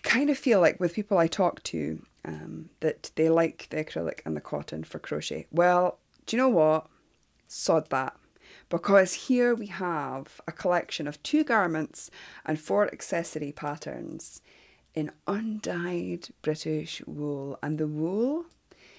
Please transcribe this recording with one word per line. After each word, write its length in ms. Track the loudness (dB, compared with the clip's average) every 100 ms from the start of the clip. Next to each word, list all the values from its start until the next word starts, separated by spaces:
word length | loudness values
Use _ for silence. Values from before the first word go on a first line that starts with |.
kind 280 | 0 2 4
of 80 | 2
feel 220 | 4 6
like 200 | 6 4
with 140 | 0
people 240 | 0 0 2
I 80 | 2
talk 360 | 2 0 0
to, 400 | -8 -4 -4 -6 -10 _
um, 460 | -12 -10 -10 -12 -14 -4
that 320 | -4 -4 -6
they 140 | 0 4
like 400 | 4 2 -2 -8
the 140 | -6
acrylic 360 | -4 -4 -6 -6
and 120 | -6 -6
the 40 |
cotton 420 | -6 -8 -6 -10
for 160 | -10 -12
crochet. 480 | -8 -6 -6 -8 -4
Well, 460 | 4 6 6 2 -2 _ _ -4
do 100 | 2
you 60 |
know 60 | 4
what? 400 | 6 6 4 0 _ _ _ _ _ -16
Sod 440 | -4 2 2 2
that. 260 | -2 -2 -8 _ _ -20 -20 -6
Because 420 | -2 6 6 6
here 420 | 0 0 2 4
we 120 | 2 -2
have 760 | -6 -4 -2 -4 -8 -10 -14 -12
a 60 |
collection 540 | -4 2 2 0 -6 -6
of 160 | -8
two 220 | 0 2
garments 680 | 4 2 2 0 -4 -8 -16 -18 -20 -12 -6
and 120 | -4
four 340 | 0 2 2
accessory 600 | -2 -4 -4 -4 -6 -8
patterns 880 | -6 -8 -8 -8 -10 -10 -12 -14 -18 _ -20 _ _ _
in 160 | -6 -6 -6 -4
undyed 1000 | -4 -2 -4 -4 -4 -2 -4 -4 -6 -10 -8
British 640 | -4 -2 -2 -4 -4 -10
wool, 540 | -10 -6 -4 -4 -6 -6
and 160 | -4 -2
the 80 | -2
wool 600 | -2 -2 0 0 -2 -6 _ _ -20 -20